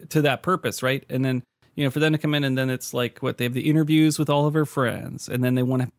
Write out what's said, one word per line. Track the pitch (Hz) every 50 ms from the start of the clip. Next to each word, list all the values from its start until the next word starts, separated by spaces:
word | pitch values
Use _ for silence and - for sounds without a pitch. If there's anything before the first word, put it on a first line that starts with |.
| - -
to | - 156 147
that | 143 131 117 -
purpose, | - 185 175 - 123 101 - -
right? | 127 135 139 - -
And | - 131 131
then, | 131 127 127 - _ _ _ _ _ -
you | - 147
know, | 139
for | 123 156
them | 151 156 156
to | 147
come | - 156 147
in | 147 143
and | 135 131
then | 131 131 131
it's | 127 123 - - -
like, | 127 123 117 - -
what, | - 127 120 -
they | 123
have | 123 123
the | 135 110 151
interviews | 151 156 160 147 160 156 156 156 147 -
with | 151 143
all | 143 143 143
of | 151 147
her | 156 151
friends, | 143 - - 131 113 98 90 - - - - - -
and | - 127 127
then | 127 127
they | 127 127
wanna | 123 131 127 127 120 -